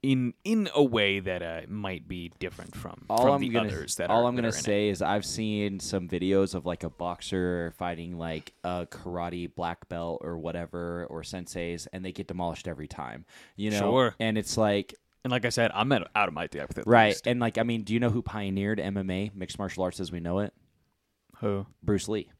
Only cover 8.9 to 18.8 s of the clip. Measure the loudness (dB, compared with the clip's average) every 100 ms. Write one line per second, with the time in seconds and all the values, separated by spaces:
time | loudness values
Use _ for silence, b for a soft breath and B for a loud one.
8.9 | -10 -8 -4 -4 -4 -8 -4 -4 -4 -8
9.9 | -6 -4 -6 -6 -6 -6 -6 -6 -6 -6
10.9 | -6 -8 -10 -10 -10 -8 -6 -6 -6 -8
11.9 | -8 -8 -8 -8 -2 -2 -4 -8 -8 -10
12.9 | -10 -10 -10 -16 B B -6 -2 2 4
13.9 | 4 4 2 0 0 0 2 4 4 0
14.9 | -12 _ _ -2 0 2 2 2 2 2
15.9 | 2 2 2 2 0 -6 -6 -6 -4 6
16.9 | 8 8 4 0 2 2 2 0 0 0
17.9 | 2 2 0 -2 -6 -2 0 0 0